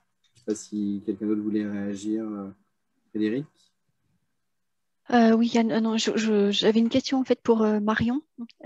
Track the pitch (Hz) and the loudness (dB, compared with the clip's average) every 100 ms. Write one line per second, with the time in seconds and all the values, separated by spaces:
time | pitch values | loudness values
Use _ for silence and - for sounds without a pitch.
0 | _ _ _ _ - 104 - 104 101 101 | _ _ _ _ -8 -8 -8 -6 -4 -4
1 | 104 98 107 107 107 107 104 101 101 98 | -6 -4 -2 -2 -2 -4 -4 -6 -8 -8
2 | 104 110 110 104 98 - _ _ _ _ | -6 -6 -6 -10 -12 -16 _ _ _ _
3 | _ 107 107 123 151 _ _ _ _ _ | _ -4 -2 -2 -8 _ _ _ _ _
4 | _ _ _ _ _ _ _ _ _ _ | _ _ _ _ _ _ _ _ _ _
5 | - 247 226 226 233 233 226 220 226 220 | 0 4 6 6 4 2 2 0 0 0
6 | 220 220 220 208 202 202 208 220 233 262 | 0 0 2 2 2 2 2 4 2 0
7 | - 262 254 247 - 226 214 214 208 226 | 0 -2 0 0 2 2 2 0 0 0
8 | 226 262 - - 233 _ | 0 -2 -6 -14 -18 _